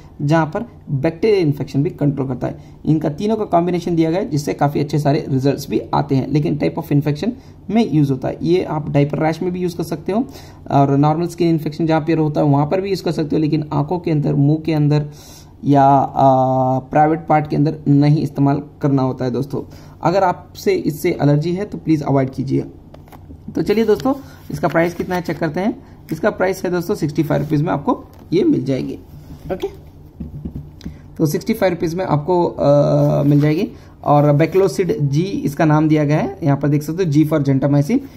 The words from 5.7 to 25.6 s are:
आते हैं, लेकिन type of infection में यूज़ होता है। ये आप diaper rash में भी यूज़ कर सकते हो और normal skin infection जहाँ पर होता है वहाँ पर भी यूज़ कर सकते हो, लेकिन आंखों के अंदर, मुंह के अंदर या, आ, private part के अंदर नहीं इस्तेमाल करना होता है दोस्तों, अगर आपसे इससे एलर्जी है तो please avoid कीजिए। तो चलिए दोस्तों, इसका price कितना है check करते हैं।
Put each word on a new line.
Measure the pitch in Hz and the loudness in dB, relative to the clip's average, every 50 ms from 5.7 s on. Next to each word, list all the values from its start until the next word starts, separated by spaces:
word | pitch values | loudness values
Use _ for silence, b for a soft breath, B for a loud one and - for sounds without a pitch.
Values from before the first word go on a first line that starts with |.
| - - - - - | -4 -4 -2 -2 -2
आते | 139 147 - 139 | -2 0 0 0
हैं, | 135 123 | 0 0
लेकिन | - - 151 151 175 165 | 0 0 0 0 0 -2
type | 147 - 160 165 175 156 | -2 -2 -4 -4 -4 -4
of | - | 0
infection | - 143 139 151 143 147 - 233 240 B B B B B B - | 0 0 2 0 -2 -2 -2 -4 -4 B B B B B B -2
में | 190 226 226 - | 0 0 2 2
यूज़ | - 151 147 131 | 2 2 2 2
होता | 135 - - | 0 -2 -4
है। | 139 - - | -6 -6 -4
ये | - 156 170 185 - | 0 0 0 0 0
आप | - 160 151 147 143 | -2 -4 -6 -4 0
diaper | 147 147 143 143 151 147 | 2 2 2 2 0 -2
rash | 160 156 165 160 | -2 -2 -2 -2
में | 185 180 | -4 -4
भी | 180 180 | -4 -2
यूज़ | 180 175 165 | -4 -4 -4
कर | - 170 | -6 -6
सकते | 156 165 156 - - | -6 -8 -8 -6 -4
हो | 185 220 277 - B B B B B B B - | -2 -2 -2 -4 B B B B B B B -2
और | - 139 139 139 139 | 2 2 2 4 4
normal | 139 147 151 156 160 175 | 4 4 2 2 0 -2
skin | 170 170 - 175 | -4 -2 0 0
infection | 170 165 160 156 156 147 - 165 | 2 2 0 -2 -4 -4 -2 0
जहाँ | 156 160 160 | 0 0 0
पर | 151 165 165 | 0 0 0
होता | 156 156 151 147 170 | 2 2 0 0 2
है | 156 | 2
वहाँ | 147 143 143 147 | 4 4 4 2
पर | 147 185 190 | 2 0 -2
भी | 190 202 | -2 -2
यूज़ | 190 180 - | -2 -2 -2
कर | 180 | -2
सकते | - 165 160 143 180 | -2 -2 -2 -2 0
हो, | 165 | 0
लेकिन | 156 151 165 156 147 - 147 | 0 0 0 -2 -2 -2 -2
आंखों | 143 143 147 185 175 | -4 -2 -2 -4 -4
के | 175 175 | -2 0
अंदर, | 160 147 147 160 147 | 0 0 0 2 2
मुंह | 147 139 143 151 156 156 | 4 4 4 2 2 0
के | - 160 | 0 0
अंदर | 151 151 143 147 151 147 - B B B B B B B B B B - | 2 2 2 2 2 0 -4 B B B B B B B B B B 0
या, | 139 143 139 135 | 2 4 6 6
आ, | 139 139 135 131 - - - 135 135 131 131 131 131 131 131 131 127 131 131 | 6 6 4 2 0 0 2 4 4 4 4 2 2 2 2 0 0 0 -2
private | 131 - - 151 151 156 160 160 165 | -4 -2 0 2 2 2 2 0 0
part | - 156 151 147 | 0 0 0 0
के | 147 - | 0 0
अंदर | 147 143 151 156 156 - | 0 2 2 0 0 2
नहीं | 143 143 139 143 147 147 160 | 4 4 6 6 4 4 2
इस्तेमाल | - 143 - - 139 139 143 147 - - - - | 0 -2 -2 0 2 2 2 0 -4 -8 -8 -4
करना | - 147 135 135 | 0 0 2 2
होता | 131 131 123 127 127 | 0 0 -2 -2 -4
है | 127 | -4
दोस्तों, | 120 120 139 143 - 120 - - B B B B B B | -2 -4 -4 -6 -6 -8 -8 -10 B B B B B B
अगर | - 165 175 196 190 | -2 0 2 2 2
आपसे | 180 180 - - - - - - 208 190 | 2 0 -2 -8 -20 -14 -4 -2 0 0
इससे | - - - 147 - - 180 165 - | 0 0 -4 -4 -2 -2 -2 0 2
एलर्जी | 143 143 143 151 151 175 | 2 2 2 2 0 -2
है | 175 185 208 | -4 -4 -6
तो | 208 - | -6 -10
please | - - - 160 151 147 | -6 -2 0 0 0 0
avoid | - 135 139 135 131 | 0 0 0 0 -2
कीजिए। | - - 123 131 135 139 139 - - - - - - - - - - - - - - - - - - | -4 -6 -6 -2 -2 -4 -4 -6 -10 -20 -20 -20 -20 -20 -20 -20 -20 -20 -20 -20 -20 -20 -16 -8 -6
तो | - | -4
चलिए | 165 - 202 214 226 | -2 0 2 2 2
दोस्तों, | 208 208 - - 254 269 269 B B B B B B | 2 2 2 2 -2 -2 -4 B B B B B B
इसका | - - - | -8 -4 -4
price | 170 151 165 165 175 175 | -2 0 0 0 0 -2
कितना | - 185 - 180 | -6 -6 -4 -4
है | 180 | -4
check | 170 - 165 147 | -4 -4 -6 -4
करते | 170 160 147 | -4 -4 -4
हैं। | 180 | -2